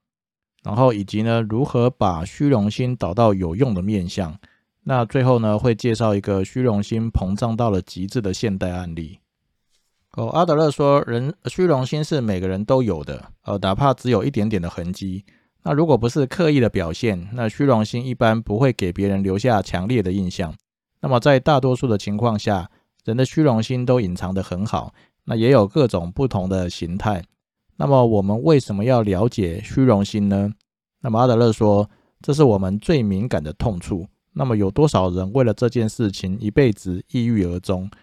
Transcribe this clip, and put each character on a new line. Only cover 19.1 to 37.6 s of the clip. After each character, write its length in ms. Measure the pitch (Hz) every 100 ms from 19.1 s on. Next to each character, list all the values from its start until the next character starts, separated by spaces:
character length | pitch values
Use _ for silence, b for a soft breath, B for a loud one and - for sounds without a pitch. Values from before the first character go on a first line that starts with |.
| 98
留 160 | 98 98
下 240 | 127 104
强 240 | - 90 98
烈 160 | 123
的 80 | 90
印 180 | 98 90
象。 240 | - 82 - _ _ _ _
那 80 | 143
么 120 | 123
在 180 | 147 131
大 220 | - 139
多 160 | 131 127
数 100 | 131
的 100 | 104
情 200 | 104 104
况 200 | 117 104
下， 320 | 107 98 90 _ _ _
人 120 | - 117
的 80 |
虚 180 | 131 -
荣 200 | 151 113
心 240 | 113 127 123
都 140 | 123
隐 160 | 92 90
藏 180 | 90
得 80 | 95
很 240 | - 90 110
好， 260 | 80 58 b b _
那 120 | - 117
也 160 | 117
有 160 | 131 98
各 180 | 160 123
种 240 | 92 85
不 160 | 113 135
同 220 | 98 92
的 200 | 95 90
形 300 | - 85 95
态。 240 | 107 95 - _ _ _ _ -
那 100 | 143
么 180 | 135
我 180 | 117 104
们 200 | 98 113
为 160 | 156 147
什 160 | -
么 100 | 101
要 180 | 117 123
了 260 | 107 90 113
解 320 | - 87 87
虚 200 | - 135
荣 220 | 131 101
心 240 | 101 107 101
呢？ 220 | 98 104 - _ _ _ _
那 100 | 120
么 100 | 110
阿 80 | 127
德 80 | 113
勒 160 | 120
说， 360 | 104 107 101 104 b b b
这 100 | -
是 100 | 147
我 160 | 135 101
们 180 | 95 104
最 260 | - 156
敏 240 | 107 95 120
感 160 | 90
的 80 | 76
痛 260 | - 123 87
处。 300 | - 98 92 _ _
那 120 | -
么 120 | 135 107
有 120 | 98
多 180 | 143 151
少 220 | 101 92
人 200 | 90 95
为 120 | 131
了 80 | 120
这 140 | 101 120
件 200 | 120 110
事 220 | - 107
情 260 | - 92 101
一 100 | 107
辈 220 | 147 131
子 320 | 101 92 90 -
抑 160 | 127 117
郁 180 | 110
而 160 | 87 87